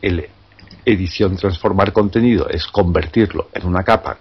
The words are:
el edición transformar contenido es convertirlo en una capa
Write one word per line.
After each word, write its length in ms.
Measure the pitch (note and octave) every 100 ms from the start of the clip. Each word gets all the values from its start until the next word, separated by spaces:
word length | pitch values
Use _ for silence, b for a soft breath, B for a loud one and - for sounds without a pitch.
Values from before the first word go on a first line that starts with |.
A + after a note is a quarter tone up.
el 280 | G2 F2 - _ _ _ - - B2+
edición 500 | G#2 F2+ - G2+ F#2+
transformar 560 | G2+ F2 G#2+ F#2+ G2
contenido 560 | G#2+ G#2 A2 A#2+ G#2 -
es 180 | E2+ -
convertirlo 840 | - F2+ E2 D#2+ - G#2 - -
en 120 | - F2
una 180 | F2+
capa 340 | F#2 - C#2 -